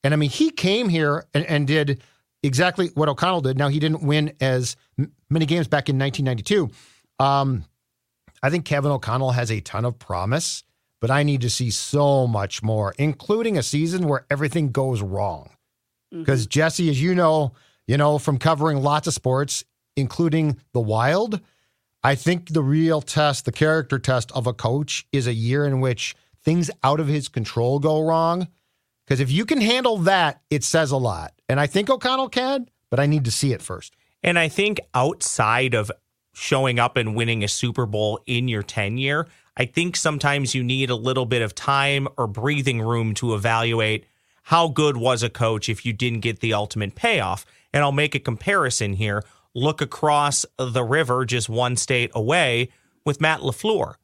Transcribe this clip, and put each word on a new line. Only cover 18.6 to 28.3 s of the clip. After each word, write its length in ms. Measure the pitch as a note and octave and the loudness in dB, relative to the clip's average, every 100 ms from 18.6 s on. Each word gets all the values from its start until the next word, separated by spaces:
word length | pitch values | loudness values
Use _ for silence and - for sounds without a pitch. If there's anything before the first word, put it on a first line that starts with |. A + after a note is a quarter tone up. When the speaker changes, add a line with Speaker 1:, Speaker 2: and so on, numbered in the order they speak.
| D#3 C#3+ | 2 2
Speaker 1:
lots 240 | C#3 D3+ D#3+ | 2 0 -2
of 80 | |
sports, 500 | - B2+ C3 C#3+ - - _ _ - | -4 0 0 -2 -6 -10 _ _ -4
including 640 | C3+ - E3+ D#3 D#3 B2+ _ | -4 0 0 2 0 -2 _
the 60 | B2 | -4
Wild, 600 | A2 A2 B2 F3 A3+ G#3 _ _ _ _ _ _ | 0 2 2 2 0 -4 _ _ _ _ _ _
I 120 | C3 | 0
think 380 | C#3 - F3 F3 | 2 0 -2 0
the 100 | D#3+ | 0
real 380 | C#3 D3+ D#3+ D#3+ | 2 2 4 2
test, 460 | - - D3 C3+ - | 0 2 2 0 -6
the 60 | |
character 460 | - D#3 D#3+ C#3 C#3 | 0 2 2 0 -2
test 320 | C3 B2+ - | 2 0 0
of 140 | C3+ A#2+ | -4 -4
a 60 | |
coach 540 | A2+ A2+ C3+ D3 - - | -2 -2 -2 -4 -8 -4
is 140 | C#3 B2 | -2 -2
a 60 | |
year 300 | A2+ A2+ C3+ D3 | -2 0 0 0
in 140 | C3 | 0
which 340 | C3 A#2+ - - _ _ | 0 -2 -6 -10 _ _
things 280 | - E3+ D3+ - | 0 0 0 0
out 180 | C3+ D3 | 0 2
of 80 | D3 | 0
his 200 | D3 C3+ | -2 -2
control 500 | - G#2+ - A#2+ C#3 | -6 -4 0 0 2
go 240 | D3+ D#3 D#3+ | 2 2 2
wrong. 420 | E3 E3 | 2 2